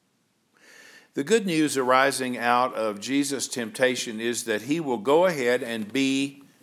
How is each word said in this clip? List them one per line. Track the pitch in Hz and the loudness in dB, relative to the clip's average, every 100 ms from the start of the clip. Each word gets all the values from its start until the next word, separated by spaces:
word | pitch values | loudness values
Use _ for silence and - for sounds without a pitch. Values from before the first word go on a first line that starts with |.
| _ _ _ _ _ _ - - - - _ | _ _ _ _ _ _ -20 -20 -20 -20 _
The | - | -6
good | 143 226 196 | 0 0 2
news | 160 151 139 | 2 2 2
arising | 127 131 139 135 127 123 | 4 4 4 2 -4 -2
out | 120 123 127 | 2 2 2
of | - 110 101 | -2 -4 -4
Jesus' | 104 139 139 135 - | -2 -2 -2 -4 -6
temptation | 123 113 107 127 127 123 110 | -6 -6 0 0 0 -6 -6
is | 117 113 | -4 -4
that | 113 107 | -2 -2
he | 117 165 | -2 -2
will | 147 117 | -2 -2
go | 110 156 185 | 2 4 4
ahead | 151 120 127 | 2 0 0
and | 123 117 104 | -2 -6 -4
be | 127 135 135 139 - - _ | -2 0 0 -4 -8 -20 _